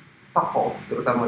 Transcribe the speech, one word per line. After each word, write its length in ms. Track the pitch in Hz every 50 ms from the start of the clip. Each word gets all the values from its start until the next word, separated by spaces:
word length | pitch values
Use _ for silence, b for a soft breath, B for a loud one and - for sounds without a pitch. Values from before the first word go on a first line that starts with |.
| - - - - - -
tokoh, 480 | - - - - - 123 - - - - -
terutama 400 | - - - - 127 117 120 117